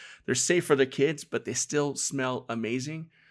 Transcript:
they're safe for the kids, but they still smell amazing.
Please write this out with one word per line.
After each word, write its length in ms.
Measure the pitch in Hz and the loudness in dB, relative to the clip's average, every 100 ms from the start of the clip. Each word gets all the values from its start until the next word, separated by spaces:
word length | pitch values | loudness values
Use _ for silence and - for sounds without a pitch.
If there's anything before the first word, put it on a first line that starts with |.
| - - - | -20 -10 -2
they're 100 | 123 | 0
safe 280 | - 175 | 2 2
for 120 | 170 139 | 4 4
the 100 | 131 | 4
kids, 380 | - 143 147 - | 4 2 0 -4
but 180 | 117 | -6
they 100 | - | -4
still 420 | 120 - 147 147 135 | -4 -2 0 0 -2
smell 500 | - 139 131 127 - | -4 -2 -2 -2 -4
amazing. 640 | 117 110 127 135 160 160 _ _ | -4 -2 -2 -4 -8 -10 _ _